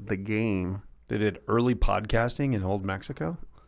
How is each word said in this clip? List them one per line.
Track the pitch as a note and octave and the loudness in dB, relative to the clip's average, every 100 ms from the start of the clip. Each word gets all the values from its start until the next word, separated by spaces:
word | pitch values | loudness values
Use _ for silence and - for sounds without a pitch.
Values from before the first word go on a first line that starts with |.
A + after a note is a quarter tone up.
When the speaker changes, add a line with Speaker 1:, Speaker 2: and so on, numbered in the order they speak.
Speaker 1:
the | G2+ G2 | -4 -4
game. | G2 G#2+ A2+ F#2+ F2+ G2 - - - | -2 0 2 0 0 -4 -10 -20 -6
Speaker 2:
They | A2+ | 0
did | G#2+ F2+ - | 0 0 0
early | A2+ B2 A#2+ | 2 4 4
podcasting | - G2 A2 A2+ A#2+ - C#3 | 4 2 2 2 2 0 0
in | A2 | 0
Old | F#2 G2+ | 0 0
Mexico? | F#2+ F#2+ - - E3 E3+ - - | -2 -4 -6 -6 -6 -6 -10 -16